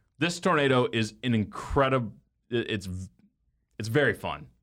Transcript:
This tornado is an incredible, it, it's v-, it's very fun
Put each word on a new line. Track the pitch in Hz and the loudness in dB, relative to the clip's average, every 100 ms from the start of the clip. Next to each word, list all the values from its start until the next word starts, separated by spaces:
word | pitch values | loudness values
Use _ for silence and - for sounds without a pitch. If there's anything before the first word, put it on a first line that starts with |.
| _ - | _ -4
This | 170 175 | -2 0
tornado | 190 156 139 127 123 | 2 4 4 4 2
is | 113 107 - | 0 -2 -4
an | 127 | 0
incredible, | 113 98 - - 147 135 131 110 - _ _ _ | 0 0 -6 -2 2 2 2 -2 -10 _ _ _
it, | 117 - | -4 -2
it's | 107 95 | -4 -6
v-, | 90 92 - _ _ _ _ _ - | -10 -12 -16 _ _ _ _ _ -12
it's | 107 | -2
very | 135 131 | 2 2
fun | 95 90 73 - _ | 0 -6 -8 -12 _